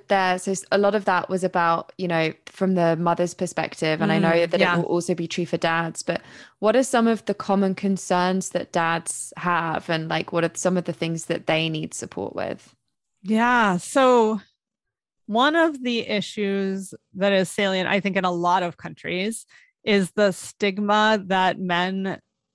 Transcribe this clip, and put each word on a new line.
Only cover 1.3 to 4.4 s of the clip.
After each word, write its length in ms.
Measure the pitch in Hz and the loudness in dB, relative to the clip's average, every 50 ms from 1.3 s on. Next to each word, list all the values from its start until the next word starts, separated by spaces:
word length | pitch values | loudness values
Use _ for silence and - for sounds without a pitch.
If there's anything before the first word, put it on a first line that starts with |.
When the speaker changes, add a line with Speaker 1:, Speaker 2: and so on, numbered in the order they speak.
| 185 185 185 | -2 -2 -2
Speaker 1:
about, 480 | 180 - 180 170 165 165 165 - - - - | 0 0 2 2 2 2 0 -2 -6 -8 -6
you 100 | 185 175 | -4 -2
know, 240 | 170 165 160 156 - - _ | 0 2 0 0 -2 -6 _
from 300 | - - - 190 190 185 | -20 -6 -2 0 0 2
the 200 | 180 170 165 165 | 4 4 2 2
mother's 380 | 160 175 170 170 - 175 170 - | 2 2 0 2 2 0 -2 -2
perspective, 680 | - 185 170 - - 156 - - - 165 156 156 156 165 | -4 -6 -6 -4 -4 -6 -6 -6 -4 -2 -2 0 0 2
and 80 | 160 | 2
I 80 | 160 160 | 2 4
know 100 | 165 165 | 4 4
Speaker 2:
Mm, 220 | 165 170 | 4 4